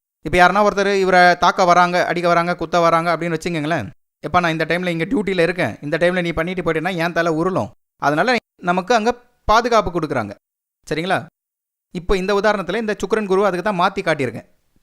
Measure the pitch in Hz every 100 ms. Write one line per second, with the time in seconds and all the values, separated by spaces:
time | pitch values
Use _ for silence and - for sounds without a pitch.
0 | _ _ 160 175 180 196 208 196 196 196
1 | 185 180 180 175 175 202 180 170 175 175
2 | 147 170 170 170 170 175 165 175 165 165
3 | 170 160 170 160 185 165 147 165 120 -
4 | _ _ 147 175 170 160 156 170 180 165
5 | 160 202 196 180 170 175 151 - 147 156
6 | 175 185 170 165 165 180 165 156 165 180
7 | 170 165 165 156 180 170 104 - _ -
8 | 139 151 214 240 _ _ 175 180 185 240
9 | 214 240 _ _ - 220 233 226 190 170
10 | 151 131 101 - _ _ _ _ - 156
11 | 180 160 - _ _ _ _ _ _ 175
12 | 165 202 185 202 208 202 170 208 220 202
13 | 190 220 202 190 202 175 196 180 190 190
14 | 175 151 127 110 - _ _ _